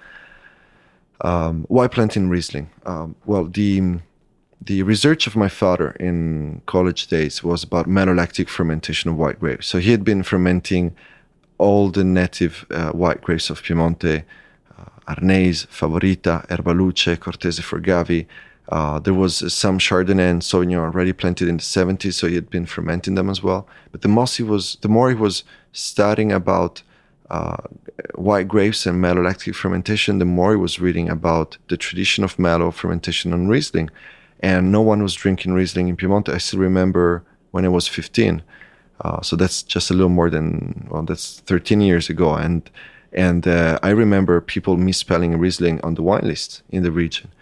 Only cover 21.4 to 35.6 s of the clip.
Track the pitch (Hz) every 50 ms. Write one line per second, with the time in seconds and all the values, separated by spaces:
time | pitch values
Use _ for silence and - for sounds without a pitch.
21.4 | 92 87 87 82 - - - 98 92 90 95 95 - 98 87 - - 87 87 87
22.4 | 85 - - 90 85 80 - - 85 82 82 87 87 95 95 95 92 98 98 90
23.4 | 92 95 92 95 104 - - - - _ - - - 101 104 113 123 127 - -
24.4 | 120 107 107 101 90 - - - - 104 107 113 123 131 127 110 110 104 92 -
25.4 | - _ - - _ _ - - - - - - 104 104 107 107 107 107 101 95
26.4 | 90 98 92 90 90 87 - - - _ _ _ _ _ _ _ _ - 87 82
27.4 | - - - - - - - - _ - - - - - - - 87 98 104 101
28.4 | 92 98 101 104 98 107 110 - - 101 87 90 90 87 90 90 87 90 92 -
29.4 | - - - - - 95 92 90 92 - 107 104 - - 101 95 90 90 90 87
30.4 | 90 98 110 104 92 87 - - 90 90 85 87 85 85 85 82 82 85 82 82
31.4 | 80 78 - - _ - 87 85 - - - 90 92 - - - 101 95 - -
32.4 | 90 87 85 85 85 87 85 - - 87 87 85 - - 85 - - 90 85 87
33.4 | 87 95 110 139 151 - - 87 80 78 - - - - - - _ _ _ _
34.4 | - 92 92 92 92 92 101 107 110 110 107 107 104 95 87 - - 98 95 92
35.4 | - 90 92 92